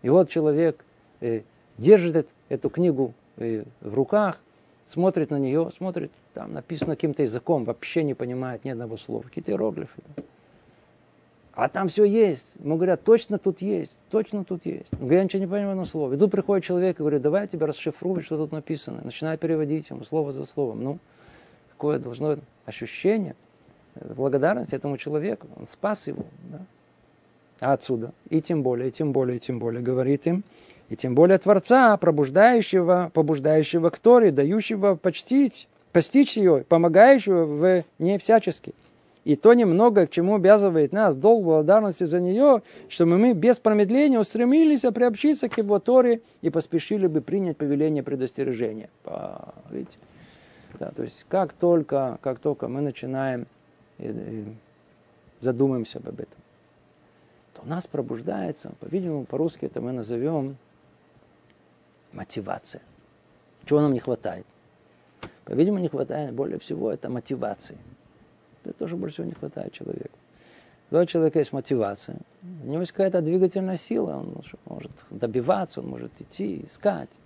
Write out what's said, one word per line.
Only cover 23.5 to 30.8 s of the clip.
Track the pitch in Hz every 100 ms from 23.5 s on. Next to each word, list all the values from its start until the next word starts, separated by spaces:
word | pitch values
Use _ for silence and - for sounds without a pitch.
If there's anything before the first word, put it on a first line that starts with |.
| _ _ _ _ -
э, | -
благодарность | - 135 135 147 220 123
этому | 135 143 139
человеку. | - 151 175 220 - -
Он | -
спас | - 202 214 -
его, | - - - -
да? | 151 185 _ _ _ _ _ _ _ _ _
А | 123
отсюда, | 139 - 123 110 - -
и | 160
тем | 156 160
более, | 127 120 127
и |
тем | - 156
более, | 135 127 123
и |
тем | - 123
более, | 117 117
говорит | 123 127 131 139 -
им, | 175 - - - -